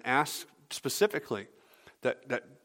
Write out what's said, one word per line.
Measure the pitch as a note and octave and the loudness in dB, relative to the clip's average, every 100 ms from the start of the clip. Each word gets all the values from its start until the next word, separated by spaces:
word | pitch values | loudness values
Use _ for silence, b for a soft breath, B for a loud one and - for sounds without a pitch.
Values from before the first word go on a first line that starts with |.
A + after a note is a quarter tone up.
| - | 0
ask | C3 D3 - - _ - | 2 2 -2 -12 _ -14
specifically | - C#3 - - - - G#2 G2+ - b b b b | -8 -4 2 2 2 -4 -6 -8 -18 b b b b
that, | B2 - C3+ | -4 -4 -6
that, | B2 - - | -6 -6 -14